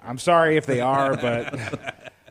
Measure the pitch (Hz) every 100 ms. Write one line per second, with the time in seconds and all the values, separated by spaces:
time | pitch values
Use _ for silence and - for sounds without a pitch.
0 | 113 123 180 170 160 156 139 123 127 139
1 | 135 - 123 117 120 139 110 147 135 -
2 | 127 _ _